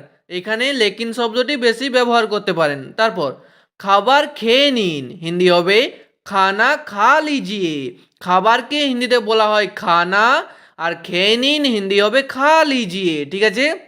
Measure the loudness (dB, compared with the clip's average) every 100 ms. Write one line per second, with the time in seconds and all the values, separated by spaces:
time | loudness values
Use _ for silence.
0 | -14 _ _ -10 -6 -2 -2 0 -2 -2
1 | -8 -4 -4 -2 -2 0 0 -2 -2 0
2 | 2 0 0 -4 -4 0 0 -2 -10 -2
3 | -2 -2 -6 -8 _ _ _ _ 2 2
4 | 4 2 0 -4 0 2 2 0 -2 -4
5 | -10 -10 -6 0 4 4 4 2 2 -6
6 | _ _ -4 0 0 2 0 0 -6 0
7 | 4 4 2 -4 -6 -6 -4 -6 -10 -14
8 | _ _ 0 2 4 0 0 -4 -2 -2
9 | 0 0 2 2 2 2 -2 -4 0 2
10 | 2 2 2 2 -2 -18 -20 -8 -8 -8
11 | -6 0 0 2 0 0 0 -2 0 2
12 | 2 0 -2 -2 2 4 2 0 -4 -4
13 | -2 -4 -6 -2 0 0 -2 -4